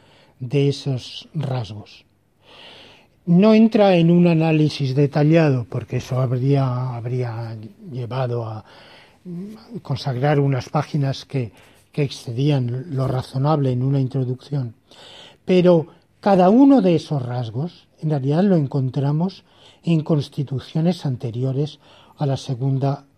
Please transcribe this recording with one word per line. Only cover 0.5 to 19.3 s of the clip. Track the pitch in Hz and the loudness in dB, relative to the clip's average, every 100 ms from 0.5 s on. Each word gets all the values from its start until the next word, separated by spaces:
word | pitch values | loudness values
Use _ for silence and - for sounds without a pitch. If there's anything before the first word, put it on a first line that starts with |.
| 143 143 | 0 0
esos | 135 143 127 - - - | 0 -4 -6 -8 -18 -12
rasgos. | 160 127 127 98 104 - - _ _ _ _ _ - - - - - _ _ 180 | -8 -6 -6 -8 -12 -18 -20 _ _ _ _ _ -20 -20 -20 -20 -20 _ _ 2
No | 175 220 | 4 6
entra | 220 220 214 196 175 | 6 6 4 4 6
en | 165 | 4
un | 175 175 | 4 4
análisis | 160 160 156 151 - 131 | 4 2 2 2 0 -2
detallado, | 131 143 151 147 165 156 127 110 | 0 0 2 4 4 4 0 -2
porque | 131 - 123 | -8 -6 -8
eso | - 127 | -4 -4
habría, | 127 123 135 139 131 123 127 120 | -2 0 0 2 0 -2 -6 -8
habría | 120 127 120 113 113 110 110 - 196 | -6 -6 -6 -8 -10 -12 -16 -20 -14
llevado | 127 117 131 123 120 | -12 -8 -6 -4 -4
a | 113 107 - - - - _ _ 180 175 202 214 - 226 | -6 -12 -16 -20 -20 -20 _ _ -14 -14 -14 -16 -16 -14
consagrar | - 131 143 123 143 143 | -8 -8 -6 -2 0 0
unas | 139 131 - | 0 -2 -4
páginas | 151 - 151 135 - - | -6 -4 -4 -4 -6 -8
que, | 139 110 - - _ _ | -8 -8 -12 -20 _ _
que | 151 | -6
excedían | 139 - 120 117 147 139 120 127 170 131 | -4 -6 -8 -2 0 0 -2 -6 -6 -4
lo | 131 | -2
razonable | 127 - 131 147 156 131 | -4 -6 -2 0 0 0
en | 123 | 0
una | 135 139 | 0 0
introducción. | 127 135 123 127 - 143 117 - _ - - - - _ | -2 -4 -4 -8 -8 -6 -6 -12 _ -20 -20 -20 -20 _
Pero | - 185 175 170 151 - _ _ | 0 4 6 4 2 -10 _ _
cada | 208 185 185 | 2 4 6
uno | 240 277 262 | 6 8 6
de | 180 | 4
esos | 156 - 143 | 2 0 -6
rasgos, | 120 123 113 117 175 - _ _ | -4 -6 -6 -6 -6 -10 _ _
en | 156 | -4
realidad, | 147 131 160 | -2 0 2
lo | 202 170 | 2 2
encontramos | 135 143 131 139 139 151 185 | 0 -2 -2 -2 -2 0 -2